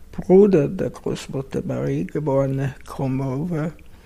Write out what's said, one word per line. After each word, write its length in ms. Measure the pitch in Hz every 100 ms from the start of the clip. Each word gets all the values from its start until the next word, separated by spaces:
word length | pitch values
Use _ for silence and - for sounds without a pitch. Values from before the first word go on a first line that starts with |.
| -
Bruder 560 | - - 185 208 180 143
der 220 | 185 127
Großmutter 720 | - - - - 139 - 135 -
Marie, 400 | 127 139 139 180
geborene 720 | 156 147 135 139 135 135 - -
Krumower, 840 | - 135 131 135 131 175 160 160 - - -